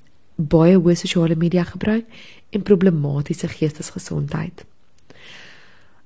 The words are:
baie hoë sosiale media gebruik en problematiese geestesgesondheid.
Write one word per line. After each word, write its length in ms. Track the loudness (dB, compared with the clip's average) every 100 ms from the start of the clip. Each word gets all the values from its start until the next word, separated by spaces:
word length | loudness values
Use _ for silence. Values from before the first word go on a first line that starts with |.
| -20 -20 -14 -8
baie 420 | 0 4 6 6
hoë 180 | 4 0
sosiale 400 | 0 0 0 0
media 280 | 0 0
gebruik 420 | -4 -6 -2 -2 -4 -18 -20 -20 -10
en 120 | -8
problematiese 880 | 2 4 4 2 -2 -4 -4 -6 -6
geestesgesondheid. 1160 | -4 -4 -4 -12 -10 -8 -6 -6 -6 -8 -12 -20 -20 -20 -20 -20 -20 -20 -20 -20 -20 -20 -20 -20 -20